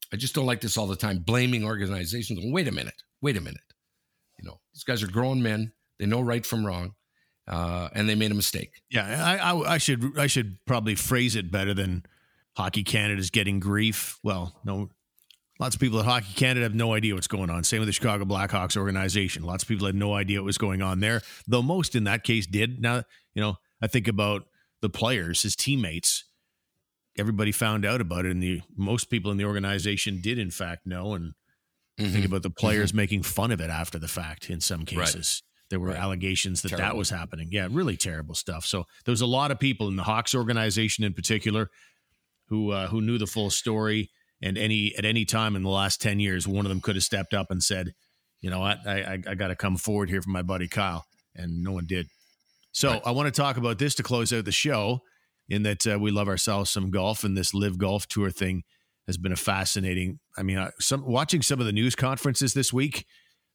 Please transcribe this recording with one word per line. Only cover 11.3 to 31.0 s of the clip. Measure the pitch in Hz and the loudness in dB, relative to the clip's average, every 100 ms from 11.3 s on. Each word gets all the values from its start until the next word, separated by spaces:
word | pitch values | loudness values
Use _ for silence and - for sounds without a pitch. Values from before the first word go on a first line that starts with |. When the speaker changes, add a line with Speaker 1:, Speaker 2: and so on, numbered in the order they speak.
| 110 | 2
Speaker 2:
it | 87 | 0
better | 95 98 | 0 0
than | 98 95 87 - _ _ _ _ - | 0 0 -2 -4 _ _ _ _ -4
Hockey | 95 107 | -2 -2
Canada's | 98 110 104 98 92 | 0 0 2 0 2
getting | 110 101 98 | 2 4 2
grief. | 98 104 110 107 - - | 2 4 2 2 -4 -4
Well, | 107 92 85 - | -2 -2 -4 -8
no, | 104 98 104 _ _ _ _ _ _ - | -6 -4 -6 _ _ _ _ _ _ -6
lots | 127 - | -2 2
of | |
people | 127 110 | 2 4
at | 113 | 2
Hockey | 123 98 - | 2 0 2
Canada | 131 123 | 4 4
have | 117 110 | 2 2
no | 113 | 2
idea | 110 107 92 | 2 2 0
what's | - | -2
going | 98 90 | -2 0
on. | 85 | 0
Same | 82 110 | 0 2
with | 107 | 0
the | |
Chicago | - 107 104 | 2 0 0
Blackhawks | 98 95 98 101 90 107 | 0 0 0 0 0 0
organization. | 98 95 95 101 95 80 | 0 0 2 2 0 -2
Lots | 85 92 | -4 -4
of | - | -2
people | 104 98 | 0 0
had | 98 | 0
no | 104 | 0
idea | 101 98 98 | 0 0 0
what | 98 | 0
was | - | 0
going | 104 95 | 0 0
on | 95 92 | 0 2
there, | 107 117 - - - | 2 0 -2 -10 0
though | 120 | 2
most | 131 185 151 117 | 2 0 0 0
in | |
that | 101 110 | 2 0
case | - 113 90 | 2 0 2
did. | 101 117 123 | 0 0 0
Now, | 117 120 - - _ | 0 0 -4 -14 _
you | 104 | -2
know, | 107 92 _ - | -2 -2 _ -4
I | 110 | 0
think | 123 104 | 2 2
about | 104 104 104 - _ _ - | 2 2 0 -6 _ _ -4
the | 104 | -4
players, | - 113 117 82 - | 0 0 2 0 0
his | 104 - | 0 0
teammates. | 135 139 90 85 - - - _ _ _ _ _ _ _ _ - | 0 0 0 0 0 0 -4 _ _ _ _ _ _ _ _ -2
Everybody | 107 104 107 | 0 2 2
found | - 110 107 101 | 2 2 2 2
out | 123 | 0
about | 90 87 92 | 0 0 0
it, | |
and | 90 | 0
the | 90 85 - 101 | 0 -2 -6 -4
most | 98 120 - | -2 -2 0
people | 113 98 | -2 0
in | 101 | -2
the | 104 | 0
organization | 101 98 101 101 101 107 95 | -2 -2 -2 -2 -2 -2 -2
did, | 104 123 | -2 -2
in | 92 | -4
fact, | - 87 85 95 | -6 -8 -8 -8
know. | 90 | -6